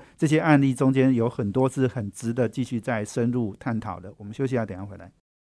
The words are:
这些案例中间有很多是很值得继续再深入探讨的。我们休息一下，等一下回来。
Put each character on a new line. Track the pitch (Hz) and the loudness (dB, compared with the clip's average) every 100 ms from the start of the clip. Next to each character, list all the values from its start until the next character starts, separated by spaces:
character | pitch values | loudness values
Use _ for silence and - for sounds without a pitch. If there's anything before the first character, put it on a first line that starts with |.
| - _ | 2 _
这 | 156 | 2
些 | 156 | 2
案 | 165 143 | 4 6
例 | 139 123 | 4 4
中 | 135 | 4
间 | 131 131 123 | 6 4 4
有 | 113 | 0
很 | - 107 | 0 -2
多 | 127 131 | 2 0
是 | 131 127 | 2 0
很 | 123 101 | 0 -8
值 | - 113 | -6 -6
得 | 120 117 | 0 -2
继 | 117 | -2
续 | 120 120 | -4 -4
再 | 104 113 | -2 -4
深 | 104 - 120 | -4 -2 0
入 | 123 110 - | 0 -4 -6
探 | - 110 | -6 -6
讨 | 107 90 | -6 -12
的。 | 92 - | -14 -16
我 | |
们 | 101 | -16
休 | 110 135 | -6 -2
息 | |
一 | 123 | -2
下， | |
等 | 110 92 | -4 -8
一 | |
下 | 101 | -12
回 | 92 | -14
来。 | 90 _ _ _ | -20 _ _ _